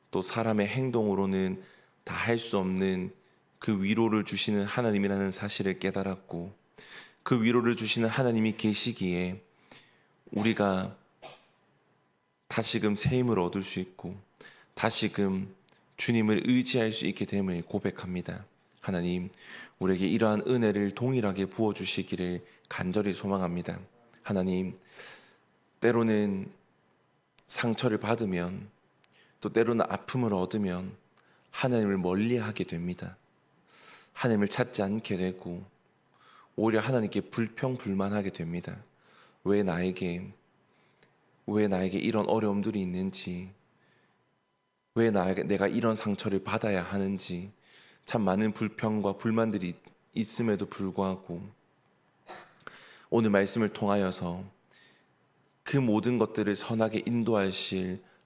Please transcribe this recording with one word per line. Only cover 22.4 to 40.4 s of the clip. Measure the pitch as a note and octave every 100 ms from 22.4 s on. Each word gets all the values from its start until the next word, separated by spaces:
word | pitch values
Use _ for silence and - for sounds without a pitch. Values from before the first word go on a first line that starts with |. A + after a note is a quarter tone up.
| - - -
간절히 | - F2+ F#2+ G2+
소망합니다. | F2 G2+ G2 F2+ F2 E2+ F2+ F#2+ _ _ -
하나님, | - G2 F#2 F#2 F#2 - - - - - - _ _ _ _ -
때로는 | A2+ B2 A2+ G#2+ G#2 G2 F#2+ - _ _ _ _ _ _ _ _ -
상처를 | - A#2+ A2 B2+ G#2+
받으면, | G#2+ A2+ A2 F2+ F2 G2 G2+ _ _ _ _ _ _ -
또 | G#2
때로는 | A2+ A2+ A#2 -
아픔을 | G2 - C3 A#2+
얻으면 | G2 F2+ A2 G2+ F2+ F#2 - _ _ _ _ _
하나님을 | - C3 A#2+ G#2 G2
멀리하게 | F2+ F#2+ A2 B2 G#2+ G#2
됩니다. | F2+ E2+ F2 F2 F#2 F#2 _ _ _ _ _ - - - -
하나님을 | - B2+ G#2+ G2+
찾지 | - B2 -
않게 | G2 G#2+ - F#2
되고, | F#2 F#2 F2 F2 G2 _ _ _ _ _ - - - -
오히려 | G#2+ A2
하나님께 | A2+ B2+ G#2+ G2+
불평불만하게 | - - A2 - C3+ B2+ G#2 G2 G2 G#2 G2
됩니다. | - E2 F2 - G2+ - _ _ - - _
왜 | F#2 G2+
나에게, | F#2+ E2+ F2+ F2+ F#2 F2 F#2+ G2